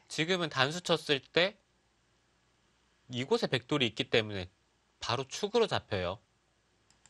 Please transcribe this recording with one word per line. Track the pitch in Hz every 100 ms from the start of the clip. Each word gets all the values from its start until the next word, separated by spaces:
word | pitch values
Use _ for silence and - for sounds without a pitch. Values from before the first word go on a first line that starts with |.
| _
지금은 | - 160 185 160
단수 | 135 131 175
쳤을 | - 165 - 139
때 | - 160 180 - _ _ _ _ _ _ _ _ _ _ _ _ _ _ _
이곳에 | 123 131 233 185
백돌이 | 127 - 147 120
있기 | - -
때문에 | 120 107 98 90 _ _ _ _ _
바로 | - 120 131
축으로 | - 202 240 214
잡혀요. | 113 - 98 87 98 _ _ _ _ _ _ _ _